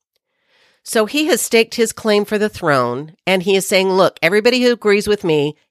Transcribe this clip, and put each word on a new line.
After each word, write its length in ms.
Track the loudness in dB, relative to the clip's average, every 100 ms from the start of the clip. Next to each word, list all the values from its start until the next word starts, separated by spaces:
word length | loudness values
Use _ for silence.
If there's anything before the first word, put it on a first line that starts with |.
| _ _ _ _ _ _ _ _ -4
So 160 | -2 -2
he 220 | -2 0
has 120 | -2
staked 360 | 0 0 0 -2
his 180 | -2
claim 320 | -2 0 0 0
for 140 | -2
the 100 | -4
throne, 680 | -4 0 0 0 -4 -10 _ -2
and 160 | -2
he 120 | 0 -2
is 120 | 0
saying, 240 | 0 2
"Look, 260 | 2 2 2
everybody 360 | 0 2 2 2
who 140 | 0
agrees 340 | 0 0 0 0
with 160 | -2
me, 320 | 0 0 -2 -6 _